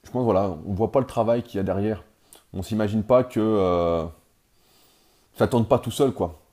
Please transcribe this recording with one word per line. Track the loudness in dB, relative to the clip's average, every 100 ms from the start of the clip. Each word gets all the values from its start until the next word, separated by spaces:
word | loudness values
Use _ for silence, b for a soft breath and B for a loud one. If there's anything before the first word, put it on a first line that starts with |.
je | -8
pense, | -2
voilà, | 2 2 0 -4 -8
on |
voit | -2 0
pas | 0
le | -2
travail | -2 0 0
qu'il | -2 -6
y |
a |
derrière. | -2 -2 -2 -4 -10 b b b b
On | -10
s'imagine | -6 -2 0 -2
pas | 4 2
que, | 4 0
euh, | 2 2 2 2 2 0 -4 -12 _ _ _ b b b b b b b b -2
ça | 0
tourne | 0 2
pas | 0
tout | 0
seul, | 0 0
quoi. | 0 -6 -6 _